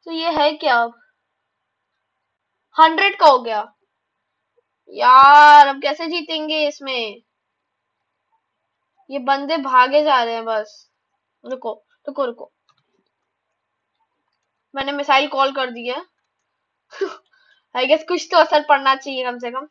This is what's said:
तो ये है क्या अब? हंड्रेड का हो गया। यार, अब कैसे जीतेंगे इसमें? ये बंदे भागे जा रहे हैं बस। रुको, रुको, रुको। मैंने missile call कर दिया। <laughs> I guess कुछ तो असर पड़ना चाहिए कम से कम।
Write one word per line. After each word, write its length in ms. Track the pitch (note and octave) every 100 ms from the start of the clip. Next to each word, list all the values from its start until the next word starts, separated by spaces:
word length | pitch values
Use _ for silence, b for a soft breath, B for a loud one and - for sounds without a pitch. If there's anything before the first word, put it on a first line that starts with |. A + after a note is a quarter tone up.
| E4+
तो 40 |
ये 180 | E4 E4
है 200 | D#4 D4
क्या 220 | D4+ D#4 A#3+
अब? 160 | A#3 _ _ _ _ _ _ _ _ _ _ _ _ _ _ _ _ _ _ -
हंड्रेड 380 | D#4+ D#4+ G4+ G4+
का 80 | D#4+
हो 120 | B3+
गया। 340 | A#3 G#3+ G#3+ _ _ _ _ _ _ _ _ _ _ _ _
यार, 800 | - A#3+ C4+ C#4 D4 D4 D4 C#4
अब 140 | C4+
कैसे 260 | C#4+ D4+ E4+
जीतेंगे 600 | E4+ D#4 D#4+ D4+ D#4 D4
इसमें? 540 | - C4+ B3+ A3 A#3 _ _ _ _ _ _ _ _ _ _ _ _ _ _ _ _ _ _ _
ये 100 | C4+
बंदे 380 | B3+ C#4 C#4+ D#4+
भागे 460 | C4 B3+ B3+ D4
जा 200 | D4+ C4+
रहे 100 | A#3
हैं 120 | A3+
बस। 440 | A3+ A3 G#3+ - _ _ _ _ _ _
रुको, 280 | A#3+ B3+ A#3 G#3+ _ _ -
रुको, 180 | C#4
रुको। 260 | B3+ A#3 - _ _ _ _ _ _ _ _ _ _ _ _ _ _ _ _ _ _ _ _ _ _
मैंने 160 | C#4 C4+
missile 360 | C#4+ C#4+ C4+ C#4+
call 240 | C4+ C4+
कर 200 | C4+ B3+
दिया। 340 | A#3+ A#3+ C4+ F#4 _ _ _ _ _ _ _ _
<laughs> 340 | - F#4+ - _ _ _ _ _
I 100 | B3
guess 180 | C4 D#4 D#4
कुछ 200 | F4+ -
तो 60 | F4
असर 280 | D#4+ D4+ D4
पड़ना 260 | C#4 C4+
चाहिए 280 | C4+ C#4+ C4
कम 140 | B3 A#3+
से 140 | A#3+
कम। 160 | B3+ D4+